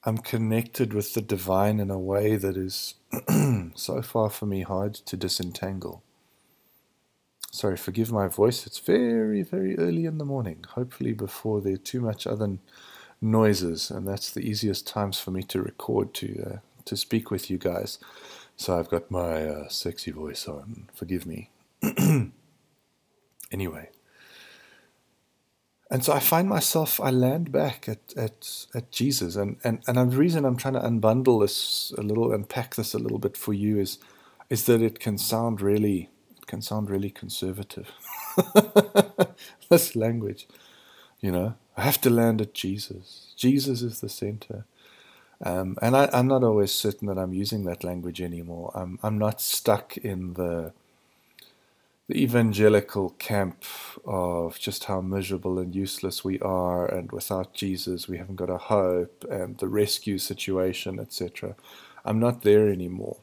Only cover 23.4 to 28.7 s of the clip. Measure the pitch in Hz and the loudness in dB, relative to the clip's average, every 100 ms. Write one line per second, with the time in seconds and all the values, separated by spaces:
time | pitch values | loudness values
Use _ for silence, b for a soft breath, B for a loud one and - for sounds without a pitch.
23.4 | - 98 95 80 82 _ B B B B | -12 -6 -6 -6 -16 _ B B B B
24.4 | B B B B B B B _ _ _ | B B B B B B B _ _ _
25.4 | _ _ _ _ _ 131 123 147 - 165 | _ _ _ _ _ 0 2 2 4 4
26.4 | 190 196 - 165 156 - 139 127 127 143 | 4 2 2 2 2 0 2 4 4 4
27.4 | 170 135 151 120 - 110 - - 110 - | 0 2 0 -2 -8 -8 -10 -6 -6 -6
28.4 | - - - | -12 -12 -10